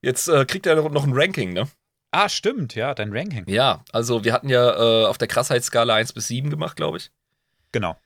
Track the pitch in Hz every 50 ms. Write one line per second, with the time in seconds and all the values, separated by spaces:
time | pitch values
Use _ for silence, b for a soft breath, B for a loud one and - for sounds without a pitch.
0 | - 120 127 - - - 165 143 135 131 - - - 180 160 156 151 156 147 147
1 | 139 143 127 127 143 190 190 - 120 92 90 87 110 143 _ _ _ _ _ _
2 | _ _ - 160 202 196 - - - 208 269 262 165 117 - 117 110 135 139 -
3 | 107 107 101 113 160 208 165 113 90 92 95 110 131 135 104 - - - - 110
4 | 117 117 120 117 101 113 113 123 - 139 127 123 123 123 104 76 117 117 113 113
5 | 113 104 - - - - - 117 127 - 139 123 117 - - 120 117 117 113 107
6 | 113 - - 110 110 - 117 123 135 147 147 151 160 165 - - 156 - - -
7 | - - _ _ _ _ _ _ _ _ _ _ _ _ - 123 101 87 82 _
8 | _